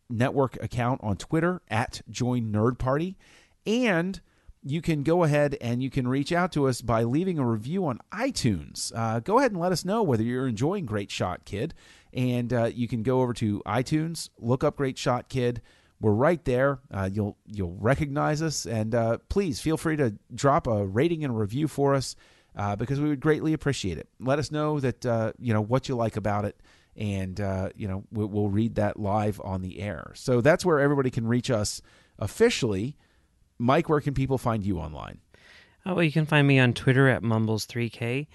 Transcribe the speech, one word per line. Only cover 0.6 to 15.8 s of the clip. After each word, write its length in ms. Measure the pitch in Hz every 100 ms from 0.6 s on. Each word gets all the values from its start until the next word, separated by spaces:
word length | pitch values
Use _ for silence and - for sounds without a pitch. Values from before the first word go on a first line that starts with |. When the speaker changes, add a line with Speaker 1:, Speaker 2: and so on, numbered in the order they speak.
Speaker 1:
account 380 | 107 123 120 131
on 140 | 107 92
Twitter 460 | - 160 170 180 -
at 320 | 107 127 - -
Join 420 | 101 120 123 110
Nerd 260 | 104 113 123
Party, 400 | 127 143 180 196 _ - _ _ -
and 540 | 233 247 170 180 185 _ _ _ -
you 200 | 139 160
can 220 | 160 151
go 200 | 139 175
ahead 320 | 160 147 147 139
and 200 | 117 120
you 80 | 131
can 160 | 139 123
reach 280 | 135 139
out 180 | 175 180
to 160 | 151 135
us 140 | 123
by 220 | 117 113
leaving 360 | 117 143 190 165
a 60 | 123
review 400 | 113 117 190 165
on 140 | 107 -
iTunes. 800 | 190 269 - 123 87 71 - -
Uh, 280 | - 113 117
go 180 | 117 233
ahead 120 | 269
and 100 | 185
let 100 | 175
us 140 | 175 180
know 180 | 220
whether 200 | 185 113
you're 260 | 113 127 131
enjoying 360 | 101 143 202 131
Great 240 | 107 104
Shot 360 | - 98 87 -
Kid, 280 | 98 160 - - - _
and, 400 | - 127 123 120
uh, 140 | 123 113
you 240 | 113 117
can 120 | 120
go 200 | 110 127
over 120 | 123 117
to 260 | 107 101 -
iTunes, 640 | 110 131 156 160 160 - -
look 280 | 117 131 151
up 100 | -
Great 220 | 135 127
Shot 320 | 143 123 -
Kid. 320 | 131 123 117 - _